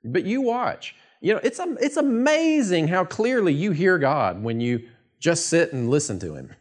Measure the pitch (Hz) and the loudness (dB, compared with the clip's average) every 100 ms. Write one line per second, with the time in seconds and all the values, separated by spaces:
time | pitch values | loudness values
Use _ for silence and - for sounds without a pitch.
0 | - 147 180 247 254 240 240 - - - | -2 -2 -2 -2 0 0 -2 -4 -12 -20
1 | _ _ 170 214 254 - 359 262 285 302 | _ _ -2 0 -2 -4 -8 -2 -2 0
2 | 277 226 269 302 330 311 214 175 156 180 | 0 2 2 2 4 2 2 2 2 0
3 | 180 - 226 254 185 143 202 156 185 180 | -2 -2 0 2 2 2 0 2 2 4
4 | 139 147 104 90 113 113 120 120 - - | 2 2 0 -2 -4 -2 -2 -2 -6 -20
5 | _ _ 165 165 - 165 170 135 117 147 | _ _ -2 0 2 2 2 -2 0 0
6 | - 95 87 73 65 - | 0 -6 -8 -10 -14 -20